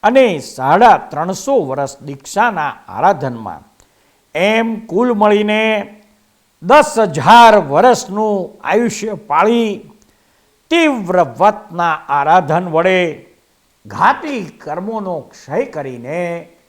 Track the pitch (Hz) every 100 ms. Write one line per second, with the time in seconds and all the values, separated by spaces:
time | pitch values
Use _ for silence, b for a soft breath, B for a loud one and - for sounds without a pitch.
0 | 214 262 247 160 - - 131 175 233 160
1 | - 147 170 190 - 277 143 131 143 -
2 | 147 139 - 196 233 180 147 - - 98
3 | 170 175 135 120 104 78 _ _ _ _
4 | _ _ _ 147 196 220 226 220 - 175
5 | 247 220 208 208 208 214 220 214 202 -
6 | _ _ _ _ _ _ 175 285 - 226
7 | 214 151 139 233 233 208 147 143 240 240
8 | - 196 220 202 170 - 139 196 240 -
9 | 214 190 - 147 202 233 226 196 - _
10 | _ _ _ _ _ _ _ 330 311 254
11 | 175 180 151 117 196 208 - 175 170 156
12 | - 143 143 180 151 160 180 160 180 185
13 | 170 143 - _ _ _ _ _ - -
14 | 208 285 311 262 165 _ - 156 196 220
15 | 190 165 123 - - 165 269 156 135 123
16 | 120 165 175 170 165 _